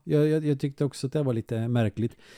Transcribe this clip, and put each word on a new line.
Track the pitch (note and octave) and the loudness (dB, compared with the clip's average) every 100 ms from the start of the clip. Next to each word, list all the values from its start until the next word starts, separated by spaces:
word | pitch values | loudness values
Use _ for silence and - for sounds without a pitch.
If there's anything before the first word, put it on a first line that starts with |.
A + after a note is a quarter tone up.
jag, | - D3+ D3+ | 0 2 2
jag, | D#3 D3+ | 2 0
jag | C#3 | 0
tyckte | D3 - C#3+ | -2 -2 -4
också | - C3 | -4 -4
att | |
det | D3+ | -2
var | C3+ | 0
lite | A2+ - A2+ A#2 | -2 -2 -4 0
märkligt. | A#2+ A2 - A#2 - - | 2 2 0 -4 -6 -20